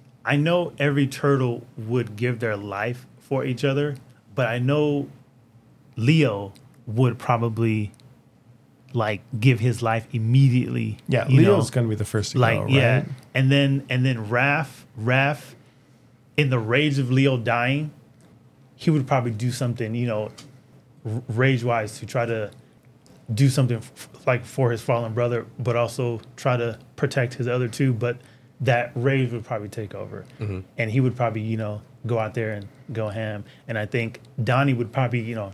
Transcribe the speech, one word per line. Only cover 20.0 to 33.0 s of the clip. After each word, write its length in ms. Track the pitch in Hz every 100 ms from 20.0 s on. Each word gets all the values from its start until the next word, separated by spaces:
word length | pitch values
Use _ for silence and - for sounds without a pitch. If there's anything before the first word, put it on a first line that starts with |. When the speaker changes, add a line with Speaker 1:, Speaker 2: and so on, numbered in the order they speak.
| 123
Speaker 1:
know, 240 | 107 104 - - - _ - _ - 110
r-, 160 | 113 123
rage-wise 720 | 110 131 127 120 117 104 -
to 60 | 107
try 200 | 127 117
to 260 | 113 101 - - _ - _ _ - -
do 160 | 107 139
something 280 | 139 123 113
f-, 140 | - -
f-, 320 | - - -
like, 180 | 123 -
for 260 | - 123
his 100 | 113
fallen 320 | - 117 117
brother, 320 | 113 120 120 113 -
but 160 | 123 117
also 460 | 113 - 120 113 - -
try 220 | 135 123
to 200 | 117 - - -
protect 380 | 139 139 123 -
his 120 | 120
other 200 | 127 123
two. 260 | 117 135
But 240 | 113 120 123 - - - -
that 300 | 131 120 120 123
rage 360 | 135 135 123
would 120 | 117 -
probably 240 | 110 104
take 260 | 117 101 98
over, 300 | 101 101 - -
Speaker 3:
Mm-hmm. 200 | 104 92 95 -
Speaker 1:
and 140 | 110
he 80 | 131
would 160 | 127 123
probably, 260 | 117 110
you 160 | 110 110
know, 240 | 107 104 - - 113
go 140 | 117
out 140 | 107
there 200 | 117 110
and 140 | 104 101 - -
go 160 | 110